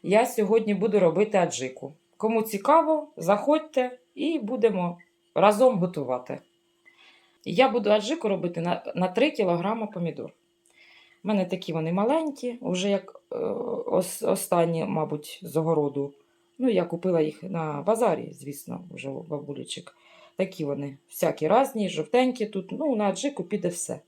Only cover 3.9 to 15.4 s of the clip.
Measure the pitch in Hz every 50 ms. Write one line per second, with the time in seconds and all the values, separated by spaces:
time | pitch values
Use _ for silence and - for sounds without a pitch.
3.9 | 254 - _ _ _ - 240 302 330 294 214 202 254 226 214 226 190 185 175 175
4.9 | 175 - - _ _ _ _ _ _ 143 190 208 208 208 262 254 233 180 175 180
5.9 | 175 156 139 120 127 123 - - 131 - _ _ _ _ _ _ _ _ _ _
6.9 | _ _ - - _ _ _ _ _ _ _ - 175 196 262 269 208 240 202 208
7.9 | 208 214 202 226 311 330 - 208 190 170 160 175 170 170 165 175 170 - - -
8.9 | - 180 180 185 185 233 262 311 294 247 208 180 170 170 175 196 226 220 214 208
9.9 | - 175 175 160 143 139 107 - _ _ _ _ _ _ _ _ _ _ - _
10.9 | _ - _ _ _ _ - 190 214 202 185 180 190 180 - - 160 165 160 160
11.9 | 175 190 208 233 294 330 320 302 277 - 247 247 240 247 - - 180 180 190 202
12.9 | 202 190 196 - - - _ _ - - - - 202 233 240 233 233 175 - -
13.9 | 190 185 180 180 - - 226 - 202 202 - - 185 170 165 165 165 160 160 -
14.9 | - 156 156 151 151 147 - - - -